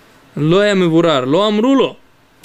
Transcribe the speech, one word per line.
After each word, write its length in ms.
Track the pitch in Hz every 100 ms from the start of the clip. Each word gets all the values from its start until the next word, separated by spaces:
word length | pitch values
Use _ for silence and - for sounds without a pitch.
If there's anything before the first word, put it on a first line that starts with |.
| - - _ -
лой 340 | 156 190 208
амивурар, 540 | 190 175 165 165 139 127
ло 200 | 170 214
амруло. 500 | 208 254 269 143 - _ _ _ _